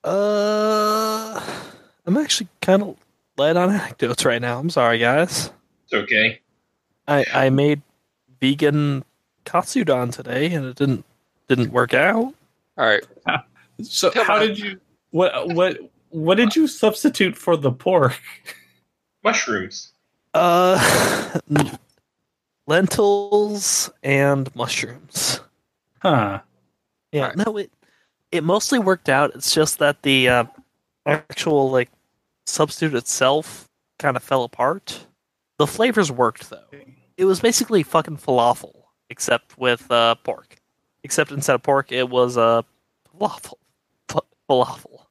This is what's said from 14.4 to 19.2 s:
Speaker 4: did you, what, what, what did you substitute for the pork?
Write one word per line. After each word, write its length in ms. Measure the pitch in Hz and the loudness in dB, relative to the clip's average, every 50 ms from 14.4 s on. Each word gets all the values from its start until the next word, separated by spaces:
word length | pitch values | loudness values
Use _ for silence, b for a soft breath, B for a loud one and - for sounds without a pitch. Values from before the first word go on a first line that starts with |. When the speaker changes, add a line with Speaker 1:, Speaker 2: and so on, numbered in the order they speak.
| 214 | 0
Speaker 4:
did 100 | 220 202 | 0 -2
you, 220 | 208 208 202 190 - _ _ _ _ _ _ | -6 -10 -12 -12 -14 _ _ _ _ _ _
what, 380 | - 165 185 180 - 135 - 175 165 | -2 0 0 0 0 -4 -6 -4 0
what, 240 | 170 180 185 151 - - - _ _ _ _ | 0 0 0 -2 -6 -14 -20 _ _ _ _
what 240 | - 160 156 165 190 | -10 -4 0 2 4
did 200 | 208 240 214 - | 4 4 4 4
you 120 | 320 311 | 2 0
substitute 680 | - - - - 214 214 - - 294 - - 202 180 - | 0 0 0 0 0 0 2 -2 -2 0 2 -2 -2 -2
for 180 | - - 180 170 | -4 0 0 0
the 160 | 156 143 135 | 2 0 -2
pork? 480 | 127 - - 180 185 170 135 123 - - B B B B B B B B B B B B B _ _ _ _ _ _ _ | -2 -2 -2 0 2 4 2 2 0 -4 B B B B B B B B B B B B B _ _ _ _ _ _ _